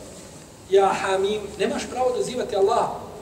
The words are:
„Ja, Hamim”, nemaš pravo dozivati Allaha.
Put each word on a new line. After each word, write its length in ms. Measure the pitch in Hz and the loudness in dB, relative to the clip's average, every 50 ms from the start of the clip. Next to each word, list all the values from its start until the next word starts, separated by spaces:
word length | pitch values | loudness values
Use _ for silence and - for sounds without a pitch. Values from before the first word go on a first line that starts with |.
| - - - - - - - - - - - - - - | -16 -16 -16 -18 -18 -18 -18 -18 -20 -20 -20 -20 -2 2
„Ja, 240 | 185 196 196 190 - | 4 6 6 6 4
Hamim”, 480 | - - 196 190 190 190 202 214 208 202 - - - | 0 0 0 2 2 2 0 0 -2 -4 -8 -4 -2
nemaš 240 | 202 240 277 - - - | -2 -2 -2 -2 -4 -4
pravo 220 | 233 247 254 247 233 - | -2 0 0 2 2 0
dozivati 380 | - - 247 240 208 - 214 | -2 -2 -2 -4 -4 -2 2
Allaha. 400 | 190 196 208 233 214 - - - - - - - - | 2 4 4 4 2 2 0 -2 -6 -10 -12 -14 -16